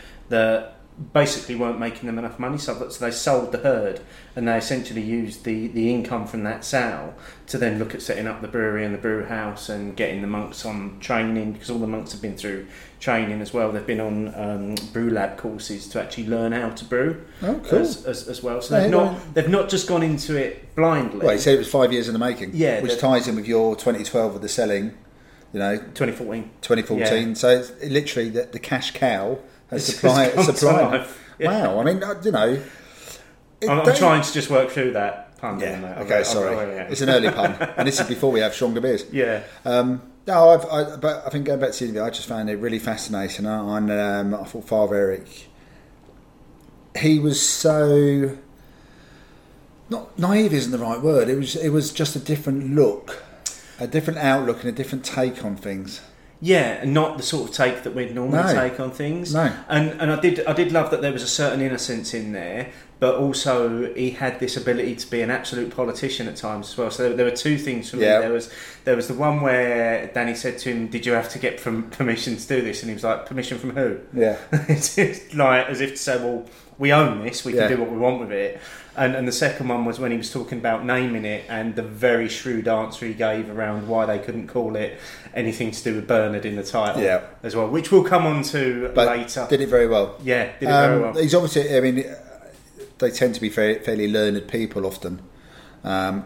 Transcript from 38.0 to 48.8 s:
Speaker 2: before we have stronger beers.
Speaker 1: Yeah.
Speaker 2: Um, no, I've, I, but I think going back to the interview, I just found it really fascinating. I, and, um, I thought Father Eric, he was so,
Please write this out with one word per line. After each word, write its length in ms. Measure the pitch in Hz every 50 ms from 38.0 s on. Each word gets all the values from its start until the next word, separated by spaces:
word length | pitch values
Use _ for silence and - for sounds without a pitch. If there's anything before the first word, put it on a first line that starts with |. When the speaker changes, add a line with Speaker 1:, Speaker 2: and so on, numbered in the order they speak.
| -
Speaker 2:
before 240 | - 123 - 143 135
we 100 | 120 110
have 140 | 107 107 -
stronger 260 | - 127 117 113 117
beers. 240 | 120 131 117 101 - -
Speaker 1:
Yeah. 320 | - 135 127 117 110 104 107 - - - -
Speaker 2:
Um, 380 | 127 123 123 123 127 127 127 - - - - -
no, 240 | 196 185 170 165 165
I've, 160 | 170 160 165
I, 300 | 160 151 151 147 147 151
but 300 | 139 143 156 147 - -
I 40 | 135
think 160 | - 143 139
going 140 | 143 139 131
back 120 | 135 120
to 60 | - -
the 60 | 127
interview, 160 | 117 107 107
I 80 | 107 117
just 180 | - - - -
found 220 | 117 110 110 107
it 60 | 104
really 220 | 101 113 117 113 110
fascinating. 680 | - 117 110 104 - - 107 98 98 95 - - 101
I, 300 | 107 107 107 104 101 104 107
and, 120 | 104 104
um, 500 | 104 104 104 101 101 101 101 101 104 101
I 40 | 95
thought 240 | - - 117 104 -
Father 260 | 113 107 107 101 104
Eric, 520 | 101 98 95 95 95 - - - - - - - - - - - - - - - - - - - - - - _ _ - - - - - - - - - - -
he 220 | - 147 156 156 151
was 220 | 147 151 139 -
so, 960 | - - - - - 160 151 151 147 147 147 147 143 143 139 139 139 135 135 - - - - - - - - -